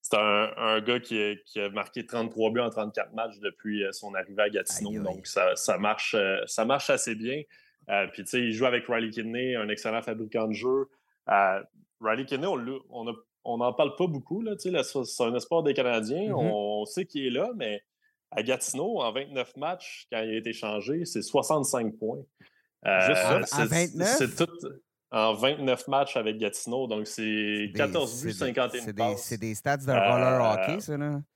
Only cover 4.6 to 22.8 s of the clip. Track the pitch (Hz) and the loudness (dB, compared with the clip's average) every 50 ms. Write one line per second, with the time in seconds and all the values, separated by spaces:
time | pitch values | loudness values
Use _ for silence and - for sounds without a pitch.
4.6 | 90 - - - 104 101 107 107 101 95 92 95 92 - - 101 92 92 92 - | -2 -2 -4 -4 -4 -4 -4 -4 -4 -4 -4 -6 -8 -4 0 2 4 4 2 2
5.6 | - - 104 - 101 104 107 - - - - 110 98 95 95 95 - - - - | 2 0 0 2 2 0 0 0 -2 0 0 2 2 2 0 0 -2 -4 -2 0
6.6 | 110 117 135 139 - - 139 123 - 123 113 107 110 120 135 151 147 _ _ - | 2 2 2 0 2 2 2 2 2 -4 -4 -4 -4 -4 -4 -6 -8 _ _ -20
7.6 | _ _ _ _ _ - 101 101 98 - - - 95 - - 127 123 117 110 110 | _ _ _ _ _ 0 0 0 0 0 -4 -12 -8 -2 0 0 0 0 0 2
8.6 | 127 127 123 120 117 - 120 113 117 110 110 117 110 113 113 123 127 127 123 117 | 2 2 2 2 0 0 0 0 0 -2 -4 -6 -6 -4 -4 -2 -2 -2 0 -2
9.6 | 107 104 107 - - 113 110 117 113 117 113 110 113 107 - 117 110 110 107 101 | -2 -2 -4 -2 -2 -2 -2 -2 -2 -4 -6 -6 -6 -4 -2 0 0 0 -2 -2
10.6 | 117 127 131 135 135 - _ _ _ _ _ _ _ - 104 101 98 95 95 98 | 0 2 2 2 0 -2 _ _ _ _ _ _ _ 2 4 6 6 4 2 0
11.6 | - _ _ _ _ _ _ _ 113 110 110 123 135 131 139 131 151 196 185 131 | -4 _ _ _ _ _ _ _ -2 0 0 0 -2 -4 -2 -2 0 -2 -2 -2
12.6 | 117 120 135 135 - _ - 120 113 117 117 117 _ _ _ _ _ - 117 117 | -4 -6 -8 -10 -12 _ -12 -10 -8 -8 -8 -10 _ _ _ _ _ -6 -2 0
13.6 | 120 123 123 - 156 170 - - 180 180 151 139 - - 165 202 226 220 208 - | 0 0 2 2 0 0 2 0 0 0 0 -4 -6 -6 -6 -4 -4 -4 -6 -4
14.6 | - 185 180 151 131 - - 139 123 - - - 123 117 120 123 - - 165 165 | -4 -2 0 0 -2 0 -2 -4 -4 -4 -2 0 0 2 2 -2 -2 0 0 2
15.6 | 160 143 131 139 127 123 120 113 107 107 135 170 202 214 196 147 - - 107 104 | 2 2 2 2 2 2 2 2 0 0 -2 -2 -2 -2 0 0 2 2 2 0
16.6 | 101 104 107 107 107 - - 180 190 - - 147 135 127 120 131 185 240 247 208 | 0 0 -2 -2 -4 -4 -4 -6 -6 -4 -4 -4 -2 -2 0 0 -2 -2 -2 -4
17.6 | 131 110 104 101 _ _ _ _ _ _ _ _ _ _ - - 110 120 127 123 | -4 -4 -4 -6 _ _ _ _ _ _ _ _ _ _ -4 -2 0 0 0 0
18.6 | - - - 131 160 214 240 180 131 113 104 131 139 143 139 131 123 - - 135 | 0 -4 -4 -2 -2 -2 -2 0 -2 -2 -2 -4 -6 -4 -4 -4 -4 -4 -6 -6
19.6 | 143 160 180 180 - - - - - _ - 113 110 113 110 113 110 117 110 - | -6 -6 -6 -6 -10 -16 -16 -16 -12 _ -4 -4 -2 -2 -2 -2 -4 -4 -6 -4
20.6 | - 107 104 107 101 117 143 170 170 - - 113 104 - - 143 135 - 156 151 | -4 -4 -4 -4 -2 -2 -2 -2 -2 -2 -4 -4 -4 2 2 2 4 4 2 2
21.6 | 135 - - 127 113 107 107 - 110 110 123 143 139 _ _ _ - _ _ _ | 2 0 0 0 0 -2 -4 -4 -6 -6 -6 -6 -12 _ _ _ -20 _ _ _
22.6 | _ _ _ _ | _ _ _ _